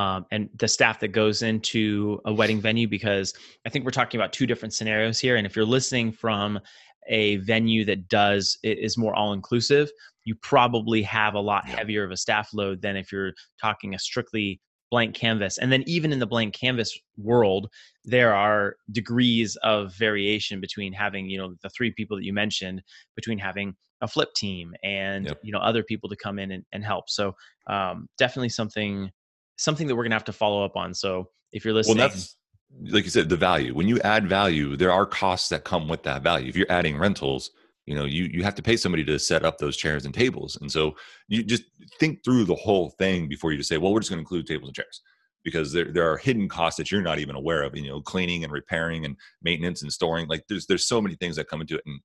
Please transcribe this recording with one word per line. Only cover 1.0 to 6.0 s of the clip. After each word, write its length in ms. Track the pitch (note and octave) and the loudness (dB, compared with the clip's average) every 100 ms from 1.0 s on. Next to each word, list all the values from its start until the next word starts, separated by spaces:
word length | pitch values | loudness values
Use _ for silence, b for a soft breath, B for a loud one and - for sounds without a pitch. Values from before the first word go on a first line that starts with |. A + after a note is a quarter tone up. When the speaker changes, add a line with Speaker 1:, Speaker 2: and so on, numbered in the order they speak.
Speaker 1:
that 80 | G#2+ | -2
goes 340 | A2 G#2+ G#2+ | 2 2 2
into 800 | A2+ A2 - A#2 G#2+ G#2 G#2 G2+ | 0 -2 -2 0 0 0 -2 -2
a 80 | - | -2
wedding 280 | G#2+ G#2+ G#2+ | 2 2 2
venue, 260 | G#2+ A2+ A2+ | 0 0 0
because 480 | G#2 G#2+ G2 F#2+ B B B A#2 | 0 0 0 0 B B B -6
I 40 | |
think 140 | C#3+ | -4
we're 60 | B2+ | -2
talking 300 | C3 A#2+ A#2 | 0 0 0
about 120 | G2 | -2
two 140 | - B2+ | 0 0
different 280 | A#2 A2 | 0 -4
scenarios 440 | - A2 G#2+ A2 A2+ | -4 0 2 2 2
here. 180 | B2+ A#2+ | 2 2
And 100 | G2+ | 2
if 100 | A2 | 0
you're 80 | |
listening 480 | A2 C3 - B2 | 2 2 2 0